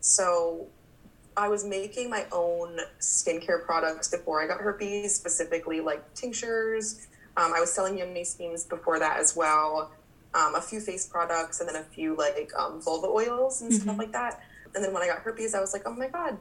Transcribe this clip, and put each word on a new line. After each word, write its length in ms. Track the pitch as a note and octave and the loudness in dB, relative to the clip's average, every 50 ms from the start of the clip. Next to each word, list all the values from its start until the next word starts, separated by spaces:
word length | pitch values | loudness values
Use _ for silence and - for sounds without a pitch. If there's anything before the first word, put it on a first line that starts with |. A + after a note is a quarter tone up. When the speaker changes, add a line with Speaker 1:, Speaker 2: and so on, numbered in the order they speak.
Speaker 1:
So 680 | - - - - F#3+ F3+ F3 E3+ E3+ E3 E3 E3 E3 - - - - - - - - - - - - - - | 2 2 4 4 6 4 4 4 4 2 0 -4 -8 -12 -16 -20 -20 -20 -20 -20 -20 -20 -20 -20 -20 -6 -2
I 120 | G3+ G#3 G#3 | 0 2 2
was 160 | G#3+ G3 G3 | 2 0 0
making 420 | G3+ G3 G3 G3 G#3+ - B3+ B3 A#3+ | -2 -4 -4 -4 -6 -6 -6 -4 -2
my 160 | A3+ G#3 - - - | -2 -4 -4 -2 0
own 480 | F3 E3+ E3+ E3+ E3+ E3+ E3+ E3+ E3 E3+ - - - | 0 2 2 2 0 -2 -4 -6 -8 -8 -8 -8 -4
skincare 640 | - - - - - F3 D#3+ E3 E3+ - F3 E3+ - | -2 0 2 2 2 2 0 -2 0 0 0 0 2
products 460 | - E3 D#3+ D#3+ D#3+ D#3+ D#3+ - - | 0 0 2 2 0 0 -2 -4 -2
before 340 | - F3 - - D3+ D#3 D#3+ | -2 -2 -2 0 0 0 2
I 40 | |
got 160 | D#3+ F3+ - G3+ | 0 -2 0 0
herpes, 520 | G#3 - - G#3+ G3+ G3+ G#3 G3+ G3+ G3+ | -2 -2 -2 -4 -4 -2 -2 -2 0 -2
specifically, 680 | - - F3 E3+ - E3 E3 E3+ E3 - E3 D#3+ D#3+ D#3+ | -2 0 -2 0 0 0 0 -2 -2 -2 -2 -2 -2 0
like, 320 | D#3 D3 D3+ - - - | -2 -2 -4 -6 -12 -14
tinctures. 960 | - B3+ B3 A3+ - A#3+ A#3 A3+ A3+ A3 A3 A3 A3 G#3+ G#3+ - - - - - - - - - | -8 -8 -6 -6 -4 -4 -2 0 0 0 0 0 0 -2 -4 -6 -10 -14 -20 -20 -20 -18 -6 0
Um, 200 | - - D#4+ E3 | 2 2 4 4
I 60 | E3 | 4
was 120 | E3+ E3+ - | 2 2 2
selling 240 | G#3 F#3+ F#3+ G3+ | 0 0 0 0
yoni 280 | F3+ F3+ F3+ F3+ F3 E3+ | -2 -4 -4 -4 -4 -4
steams 420 | - - - F3 E3+ E3 E3+ - | -4 -6 -6 -6 -6 -4 -6 -6
before 320 | - E3+ E3 - E3+ E3 D#3 | -6 -6 -4 0 2 2 4
that 180 | D#3 D#3 D3+ | 4 2 2
as 180 | - D3+ D#3 - | 4 2 2 4
well. 560 | E3 E3 D#3 D3+ D3+ D#3 D#3 D#3 D#3 D#3 - - - - - - - - - - | 4 4 6 6 6 4 4 2 -2 -4 -4 -10 -20 -20 -20 -20 -20 -16 -2 2
Um, 200 | E3 D#3 D3 D3 | 4 4 4 4
a 60 | - | 0
few 200 | - - A3+ G#3+ | -4 -4 -8 -6
face 260 | G#3+ G#3 F#3 F#3 - | -6 -6 -4 -6 -6
products, 540 | - - F3 E3+ E3+ E3+ E3 D#3+ - - - | -4 0 0 0 2 2 0 -2 -2 -4 -4
and 80 | E3+ E3+ | -4 -4
then 80 | D3+ | -4
a 60 | D#3 D#3 | -6 -6
few, 320 | - - - D#3+ D#3+ D#3+ | -8 -8 -4 -2 -2 2
like, 380 | D#3 D3+ D3 C#3+ D3 D3+ - - | 2 2 2 2 0 -4 -4 -2
um, 240 | - - - D#3 D#3+ - | -2 -2 -2 -4 -4 -2
vulva 240 | E3 D#3+ E3 - | -2 -2 0 0
oils 560 | - G#3+ A3 A3+ A#3+ A#3+ B3 C4 C4+ C4 - A#3 | 2 2 4 2 2 2 2 2 2 2 -2 0
and 100 | A3+ A3+ | 2 2
Speaker 2:
Mm-hmm. 100 | G#3 F#3+ | 2 2
Speaker 1:
stuff 120 | G#3 G#3 | 0 -2
like 160 | G#3 A3 G#3+ - | -2 -4 -4 -4
that. 300 | A#3+ A#3+ A#3 - - - - - - - - - | -4 -4 -4 -4 -8 -14 -20 -20 -20 -20 -8 -4
And 100 | G3 G#3 | -2 -2
then 80 | F#3+ F#3+ | 0 0
when 100 | F3+ F3+ | 0 2
I 40 | |
got 140 | F3 E3 - | 0 0 0
herpes, 340 | - A3+ A3 A3 A3 A3 G#3+ | -2 -6 -4 -2 -4 -2 0
I 60 | G3 | 0
was 120 | G3 G3 - | 0 0 -2
like, 120 | G3+ - | -4 -4
"Oh 80 | A#3+ A#3 | -6 -6
my 140 | A#3+ C4 C4 | -4 -6 -4
God, 280 | C4+ F4 E4+ D4 A3 - | -4 -2 -2 -2 -4 -6